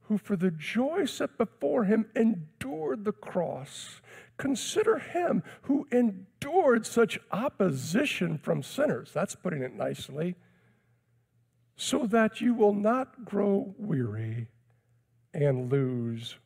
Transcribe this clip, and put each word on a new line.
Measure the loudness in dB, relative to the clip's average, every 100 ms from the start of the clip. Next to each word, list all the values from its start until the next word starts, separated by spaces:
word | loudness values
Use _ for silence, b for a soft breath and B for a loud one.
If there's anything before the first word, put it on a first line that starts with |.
who | -2 -4
for | -2
the | 0 0
joy | -2 -4 -2 0 0
set | -2 -2 -6 -2
before | -4 _ 0 2
him | 4 4 2 2
endured | 2 2 -8 _ -10 -6 -4 -2
the | -4
cross. | -6 -6 -4 -4 -6 -12 -16 -16 -20 B B B -6
Consider | -4 -4 -2 0 2 0
him | 0 -2 0 0 B B
who | -2 0 2
endured | 2 2 -2 -16 _ 0 4 6 4 2
such | 2 2 0 _
opposition | -4 -4 0 0 0 -2 0 0 -2 -2 -4
from | -2 -4
sinners. | -4 -2 0 0 -4
That's | -4 -4 -4
putting | -6 -4
it | -6
nicely. | -4 -6 -4 -10 -4 -4 -6 b b b b b b b _ _ _ _ _ _ -10
So | -4 -2 2
that | 4 2 2
you | 0
will | 6 4
not | 6 2 2 -2 -10
grow | -4 0 2 2 -2 -8
weary | -2 0 0 -4 -6 -6 -8 _ _ _ _ _ _ _ _
and | 0 2 2 0
lose | 0 0 0 -4 -6 -10 -16